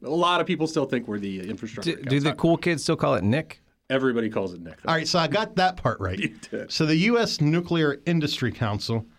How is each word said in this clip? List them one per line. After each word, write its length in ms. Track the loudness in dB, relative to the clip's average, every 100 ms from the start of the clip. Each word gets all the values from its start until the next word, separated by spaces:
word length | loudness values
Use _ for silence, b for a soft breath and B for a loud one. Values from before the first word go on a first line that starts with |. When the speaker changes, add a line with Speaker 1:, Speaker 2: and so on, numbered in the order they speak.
Speaker 1:
A 60 | -4
lot 320 | 0 2 2
of 60 | 0
people 200 | 0 -2
still 200 | 0 0
think 200 | -2 -2
we're 120 | -6
the 300 | -6 -6 -8
Infrastructure 480 | -8 -10 -6 -6 -6
Speaker 2:
Do, 60 |
do 180 | 0 0
the 100 | 2
Speaker 1:
Council. 100 | 2
Speaker 2:
cool 160 | 2 4
kids 260 | 2 0
still 140 | 0 0
call 180 | 2
it 100 | 2
Nick? 360 | 2 2 0 -12 _ _ -4
Speaker 1:
Everybody 400 | 0 2 2 0
calls 240 | -2 -4
it 80 | -6
Nick, 180 | -14 -8
though. 60 | -2
Speaker 3:
All 60 |
right, 120 | 0 0
so 120 | 0
I 100 | 2
got 260 | 0 -2 2
that 200 | 2 2
part 240 | 0 0
right. 180 | -2 -2
Speaker 1:
<laughs> 20 |
You 80 | -4 -6 -10
did. 220 | -10 -6
Speaker 3:
So 140 | 0 2
the 100 | 4
U 220 | 4 4
S 240 | 2 2
Nuclear 580 | 2 2 2 2 2 0 0
Industry 440 | 0 0 0 -2
Council, 540 | -2 -2 -2 -2 -4 -4